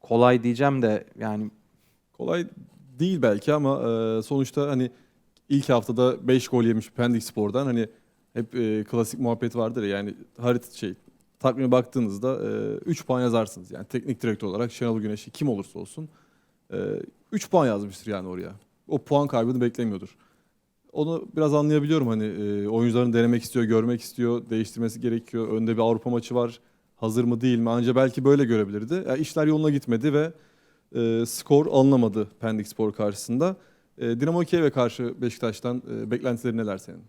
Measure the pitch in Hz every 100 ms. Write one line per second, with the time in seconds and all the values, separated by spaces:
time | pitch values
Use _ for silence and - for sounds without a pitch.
0 | - 117 123 123 120 120 139 135 117 107
1 | - - 110 104 107 _ _ _ _ _
2 | _ _ - 170 175 - - _ - 127
3 | 175 180 123 104 - 151 139 135 120 113
4 | 113 110 110 139 131 - 143 131 123 -
5 | _ _ _ _ _ 139 135 123 113 117
6 | 127 127 120 127 123 123 113 110 110 -
7 | 120 117 113 - 104 117 139 120 110 -
8 | _ _ _ 120 117 127 110 107 107 117
9 | 110 - 120 117 120 117 113 120 101 98
10 | 101 - - - 120 123 - - 101 92
11 | _ _ _ _ 135 123 131 127 120 131
12 | 113 101 123 131 107 107 107 107 - 156
13 | - 127 123 113 107 - 90 - 107 127
14 | 143 113 117 104 104 98 117 - 120 113
15 | 107 104 - - 147 104 98 - 87 -
16 | 156 _ _ _ _ _ _ 98 98 101
17 | - _ _ 214 - 180 135 104 101 95
18 | - 98 92 90 90 101 _ _ - 151
19 | - 143 143 131 117 127 120 120 117 98
20 | 101 _ _ _ _ _ _ _ _ -
21 | 151 160 - 156 156 147 151 151 143 160
22 | 123 110 107 92 104 101 101 113 120 117
23 | 123 117 117 120 - 127 113 113 113 120
24 | - - 117 120 - 113 110 - 117 113
25 | 120 113 113 117 110 110 113 113 113 113
26 | 127 120 117 123 120 117 _ _ _ _
27 | 113 110 120 117 127 120 117 117 120 127
28 | 131 127 131 143 127 113 101 104 113 175
29 | - 131 156 - 151 156 156 143 131 113
30 | 139 143 160 165 _ _ _ _ _ -
31 | 113 113 117 - - 143 151 139 135 135
32 | 117 104 104 _ 113 110 104 - 110 101
33 | 104 101 - 120 175 185 _ _ _ -
34 | 123 117 147 170 170 175 151 131 120 -
35 | 120 - 123 - 120 107 123 123 123 113
36 | 113 120 127 117 127 113 107 92 - 87